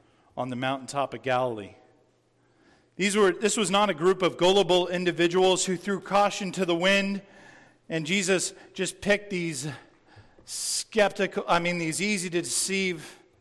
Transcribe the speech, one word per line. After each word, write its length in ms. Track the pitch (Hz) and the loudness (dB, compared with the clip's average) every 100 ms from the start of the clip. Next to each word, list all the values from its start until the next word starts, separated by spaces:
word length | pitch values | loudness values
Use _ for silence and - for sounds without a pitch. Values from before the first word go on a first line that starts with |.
| _ _ _ - | _ _ _ -10
on 140 | 127 | -8
the 60 | 123 | -4
mountaintop 580 | 131 135 123 139 131 | -4 -4 -6 -6 -6
of 80 | 120 | -4
Galilee. 540 | 131 123 127 110 98 - _ _ _ _ _ _ _ _ _ _ _ - | -2 0 0 -4 -12 -18 _ _ _ _ _ _ _ _ _ _ _ -4
These 200 | 196 202 | 0 4
were, 160 | 196 | 4
this 260 | - 202 226 | 4 0 0
was 140 | 180 | 2
not 180 | 202 208 | 2 2
a 40 | |
group 280 | 151 180 190 | 2 2 4
of 160 | 175 127 | 0 2
gullible 500 | 180 202 175 180 175 | 4 4 4 2 2
individuals 800 | 180 175 156 170 185 185 180 - | -2 -2 2 2 4 4 2 0
who 120 | 170 | -4
threw 220 | 202 185 | -4 -6
caution 520 | - 196 202 - 190 | 0 2 2 0 -6
to 120 | 175 180 | -4 0
the 100 | 170 | 2
wind, 460 | 185 196 196 196 - - - - - _ - | 2 2 0 -4 -10 -20 -20 -20 -20 _ -6
and 160 | 165 151 | -4 -2
Jesus 480 | 202 180 180 180 - - | 0 2 0 -2 -10 -12
just 280 | - 175 - | -8 -6 -4
picked 280 | 196 202 202 | 0 0 -2
these 380 | 175 170 139 147 123 - _ _ - - _ - | -6 -4 -6 -8 -10 -16 _ _ -20 -20 _ -14
skeptical, 1000 | - - - - 220 196 - 190 202 202 | -8 -6 -6 -2 2 2 2 -4 -2 0
I 120 | 175 | 0
mean, 180 | 175 175 | 0 -2
these 240 | 160 156 | -4 -2
easy 280 | 208 208 180 | -2 -2 -2
to 120 | 170 | -4
deceive 760 | 135 - - 196 190 160 - - _ _ | -2 -2 -2 -2 -2 -4 -10 -20 _ _